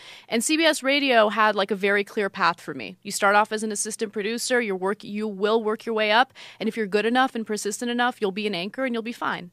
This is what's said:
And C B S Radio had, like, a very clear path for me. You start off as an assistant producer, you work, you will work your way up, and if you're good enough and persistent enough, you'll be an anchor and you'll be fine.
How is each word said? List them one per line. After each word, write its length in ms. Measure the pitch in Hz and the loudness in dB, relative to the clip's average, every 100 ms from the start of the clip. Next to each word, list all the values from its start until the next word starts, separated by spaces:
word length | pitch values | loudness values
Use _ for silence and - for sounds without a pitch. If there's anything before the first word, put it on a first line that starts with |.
| - - - | -20 -20 -4
And 120 | 240 | -2
C 140 | 254 311 | 0 2
B 80 | |
S 180 | 330 311 | 2 2
Radio 460 | 262 285 277 233 214 | 2 2 4 4 4
had, 260 | 214 214 | 4 2
like, 160 | 202 196 | 2 0
a 60 | 196 | 0
very 280 | 202 202 | 2 2
clear 260 | 202 220 196 | 0 -2 -4
path 280 | 196 170 175 | 0 0 0
for 140 | - | -6
me. 240 | 135 107 185 | -10 -12 -14
You 80 | 202 | -10
start 240 | - 202 | 2 4
off 180 | 208 214 | 6 4
as 100 | 220 | 0
an 80 | 214 | -4
assistant 440 | 208 214 - 214 | -4 -6 -6 -6
producer, 480 | 220 202 233 - 247 | -4 -4 -4 0 0
you 120 | 220 | 0
work, 300 | 185 190 208 | -2 -2 -4
you 240 | - 208 214 | -6 -6 -6
will 340 | 190 208 233 | 0 2 2
work 220 | 214 220 | 0 -4
your 100 | 233 | -2
way 160 | 214 214 | 0 4
up, 220 | 220 269 - - - | 4 4 -2 -18 -6
and 120 | 220 | -4
if 60 | 226 | -2
you're 100 | 202 | 0
good 180 | 208 | 0
enough 300 | 220 254 262 | 2 2 2
and 120 | 233 214 | 0 -6
persistent 440 | 208 202 - 240 | -4 -4 -4 -4
enough, 320 | 240 247 247 | 0 -2 0
you'll 100 | 214 | -4
be 140 | 196 208 | -2 -4
an 80 | |
anchor 320 | 175 196 262 262 | -4 -6 -4 -4
and 80 | |
you'll 80 | 233 | -4
be 100 | 226 | -6
fine. 380 | 233 - 180 175 | -6 -4 -6 -8